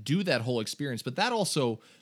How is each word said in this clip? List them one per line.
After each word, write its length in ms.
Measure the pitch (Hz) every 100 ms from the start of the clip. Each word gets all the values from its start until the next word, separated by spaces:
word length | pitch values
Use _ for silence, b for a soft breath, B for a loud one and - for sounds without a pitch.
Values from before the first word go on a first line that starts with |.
do 200 | 110 180
that 180 | 185 123
whole 180 | 117 120
experience. 400 | 110 - 143 117
But 140 | 127 131
that 160 | 240
also, 460 | 226 190 156 120 110 B B